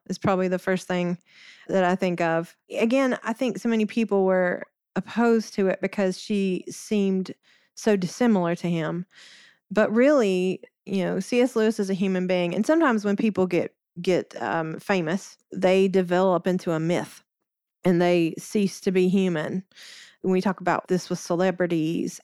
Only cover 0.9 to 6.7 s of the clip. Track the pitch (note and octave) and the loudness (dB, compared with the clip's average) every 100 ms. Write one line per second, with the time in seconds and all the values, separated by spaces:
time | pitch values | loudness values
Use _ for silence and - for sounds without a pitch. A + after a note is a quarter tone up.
0.9 | F3+ F3 F3 _ - - - - F#3+ F3+ | -2 -2 -4 _ -20 -20 -18 -4 0 2
1.9 | F#3 F#3 F3 E3+ E3 E3+ _ - - A3+ | 2 -2 -2 0 -2 -4 _ -10 -2 0
2.9 | C4+ C4 A#3 A3 A3+ B3+ F#3+ A#3 A3 G#3 | 2 0 -2 -4 -4 -4 -2 -2 0 0
3.9 | A#3 A3 G3 F#3+ F#3 F3+ - - _ _ | -2 0 2 2 2 0 -2 -10 _ _
4.9 | G3+ - G#3+ A#3 A3+ - - F#3+ - F#3+ | -8 -6 0 2 2 0 -2 -2 0 -4
5.9 | - F#3 F#3 - G#3 F#3+ F3+ - | -2 -2 -2 -4 -2 0 -2 -8